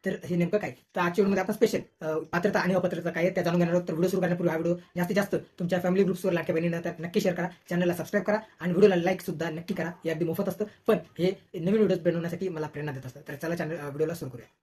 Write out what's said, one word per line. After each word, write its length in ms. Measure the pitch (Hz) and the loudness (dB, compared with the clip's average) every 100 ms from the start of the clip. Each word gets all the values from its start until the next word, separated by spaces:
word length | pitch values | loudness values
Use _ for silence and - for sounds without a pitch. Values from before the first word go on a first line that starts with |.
| 196 | -4
तर 100 | 190 | -6
हे 120 | 135 175 | -2 0
नेमकं 220 | 170 214 | 2 0
काय? 120 | 160 | -2
तर 300 | 123 _ 196 | -8 _ -2
आजच्या 220 | 175 175 | 0 2
व्हिडिओमध्ये 200 | 196 196 | 4 4
आपण 100 | 185 | 0
स्पेशल, 260 | 202 156 170 - _ | 2 2 2 -4 _
अ, 180 | 160 156 | -4 -4
पात्रता 420 | 160 170 202 - | -2 0 2 2
आणि 140 | 180 | 2
अपात्रता 360 | 185 175 170 170 | 2 0 -2 -2
काय 140 | 165 | 0
आहे 100 | 175 | 0
त्या 80 | 185 | 2
जाणून 180 | 170 175 | 2 2
घेणार 140 | 170 | 4
आहोत. 140 | 180 175 | 2 0
तर 40 | |
व्हिडिओ 180 | 160 180 | 0 0
सुरू 100 | 190 | 2
करण्यापूर्वी 300 | 180 175 170 | 0 0 0
हा 80 | 160 | 0
व्हिडिओ 180 | 165 175 - 175 | 0 -2 -4 -4
जास्तीत 200 | 175 202 | 0 0
जास्त 200 | 202 156 - - | 0 -2 -6 -8
तुमच्या 220 | 175 180 | -2 0
फॅमिली 240 | 180 185 | 2 2
ग्रुप्सवर 280 | 190 185 190 | 2 2 0
लाडक्या 220 | 170 160 | 0 0
बहिणींना 260 | 165 170 170 | 0 0 -2
तर 100 | 170 165 | -6 -6
नक्की 220 | 170 208 | -2 0
शेअर 140 | 190 | 0
करा, 140 | 175 175 - - | 0 -4 -6 -4
चॅनलला 240 | 175 180 | 0 0
सबस्क्राईब 300 | 170 151 208 | 0 -2 -2
करा 140 | 190 214 214 _ | 0 -2 -4 _
आणि 120 | 170 | -2
व्हिडिओला 240 | 175 202 180 | 6 6 6
लाईक 240 | 170 180 | 2 -2
सुद्धा 300 | - 151 165 | -4 -4 -4
नक्की 240 | 160 - | -4 -6
करा. 140 | 180 165 | -4 -4
हे 220 | 175 160 | -4 -4
अगदी 140 | 160 | -2
मोफत 240 | 165 165 202 | -2 0 -2
असतं, 160 | 175 208 - - | -4 -8 -4 0
पण 100 | 202 - - | 0 0 -2
हे 220 | 180 196 _ | -2 -2 _
नवीन 200 | 185 165 | -4 0
व्हिडिओज 260 | 220 202 180 | 2 4 2
बनवण्यासाठी 480 | 170 170 165 160 190 | 2 0 -2 -4 -6
मला 180 | 156 151 | -4 -6
प्रेरणा 260 | 147 151 | -4 -6
देत 140 | 135 131 | -6 -10
असतं. 140 | 143 - | -14 -12
तर 60 | |
चला 220 | 143 165 170 | -6 -4 -2
चॅनल, 200 | 156 160 | -2 -4
अ, 80 | |
व्हिडिओला 300 | 147 143 156 | -6 -2 -2
सुरू 160 | 170 135 | -2 -8
करूया. 180 | 123 - _ | -10 -18 _